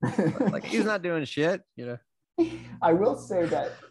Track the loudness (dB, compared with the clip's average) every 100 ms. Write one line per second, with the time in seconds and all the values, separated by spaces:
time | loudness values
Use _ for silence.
0 | -2 0 0 2 0 0 -2 0 0 0
1 | 0 0 -2 0 0 0 -6 -12 -10 -10
2 | _ _ _ -2 0 -2 -14 0 2 4
3 | 4 0 -2 0 0 0 -2 -8 -6